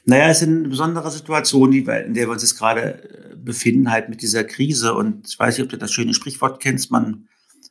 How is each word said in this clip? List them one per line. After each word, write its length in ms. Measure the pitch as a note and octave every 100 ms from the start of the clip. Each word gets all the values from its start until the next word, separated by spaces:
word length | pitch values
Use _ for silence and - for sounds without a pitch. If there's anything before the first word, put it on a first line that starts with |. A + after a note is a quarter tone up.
Naja, 240 | - C3 D#3+
es 140 | D#3
ist 60 | E3
eine 200 | D#3+ D3+
besondere 420 | C3 D#3+ E3 D#3
Situation, 600 | D3+ - D#3 C#3+ C#3 C3
die 160 | C3+ B2
wir, 180 | A2+
in 100 | -
der 120 | A#2 A#2
wir 60 |
uns 100 | A2+
jetzt 160 | A2+ -
gerade, 460 | A2 A2+ A#2 -
äh, 320 | - - - -
befinden, 540 | B2 A#2 A#2+ B2+ B2
halt 180 | A2+ A2+
mit 140 | A2+
dieser 220 | - A2+
Krise. 500 | G#2+ - C#3+ C3+ A2+
Und 340 | A2 G#2+ G#2 -
ich 100 | -
weiß 180 | A#2+ A#2
nicht, 80 |
ob 60 | C3
du 80 | -
das 140 | A#2
schöne 220 | - A#2
Sprichwort 460 | A#2 C#3 - C3 -
kennst, 300 | C#3 C3 -
man, 380 | A#2+ A2 G#2+ - _ _ _ -